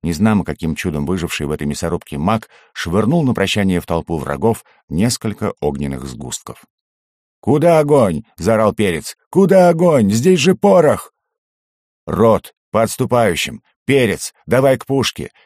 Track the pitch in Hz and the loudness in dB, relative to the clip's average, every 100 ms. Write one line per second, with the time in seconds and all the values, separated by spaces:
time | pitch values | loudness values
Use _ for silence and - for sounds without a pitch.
0 | 80 80 110 107 82 73 80 76 92 76 | -6 -2 0 0 -4 -6 -6 -6 -6 -4
1 | 73 92 82 - 71 76 73 73 85 82 | -4 -4 -6 -6 -6 -4 -6 -4 -4 -6
2 | - 71 82 113 - _ _ - 85 92 | -8 -6 -2 -2 -6 _ _ -12 -2 0
3 | 220 175 135 - 95 104 95 87 - 85 | 0 0 0 0 -2 0 0 -2 -2 -4
4 | 78 82 69 69 107 - _ _ _ 78 | -2 -6 -6 -2 -2 -2 _ _ _ -2
5 | 117 120 110 95 107 - 76 69 71 67 | -2 -2 -8 -6 -8 -4 -6 -4 -8 -8
6 | 67 60 62 - - - _ _ _ _ | -12 -14 -14 -14 -14 -18 _ _ _ _
7 | _ _ _ _ - 147 170 160 147 147 | _ _ _ _ 0 2 4 4 4 4
8 | 104 85 - - 85 110 107 95 101 80 | 4 0 -10 -4 0 2 2 2 -2 -2
9 | - - _ 180 190 190 175 165 175 143 | -8 -18 _ 0 4 6 4 4 2 4
10 | 101 113 156 180 185 185 202 185 151 104 | 2 2 2 4 2 2 4 4 4 0
11 | - _ _ _ _ _ _ _ _ _ | -6 _ _ _ _ _ _ _ _ _
12 | - 80 113 104 - _ _ 107 113 - | -6 2 4 2 -2 _ _ -2 -2 -2
13 | 127 123 110 82 - - _ _ - 135 | -2 2 2 0 -6 -10 _ _ 0 2
14 | 113 78 - _ - 120 135 131 - 139 | 2 -2 -10 _ -2 2 2 0 -2 -2
15 | 113 - - _ | -2 -6 -14 _